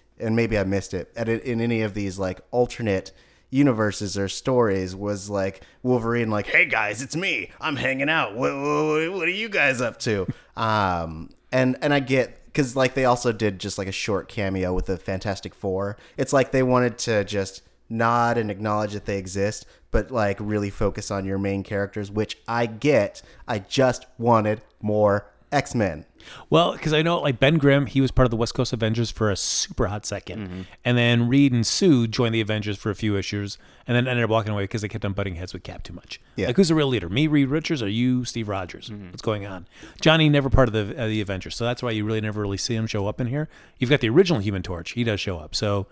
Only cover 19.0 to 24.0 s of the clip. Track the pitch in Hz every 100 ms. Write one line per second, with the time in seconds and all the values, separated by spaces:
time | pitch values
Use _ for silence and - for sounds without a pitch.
19 | - 98 92 98 101 - - _ _ 117
20 | 104 123 101 98 104 104 101 - 101 110
21 | - 101 95 98 98 98 95 101 101 107
22 | 101 107 104 - - 117 117 110 147 127
23 | 101 - - - - 110 - - 127 120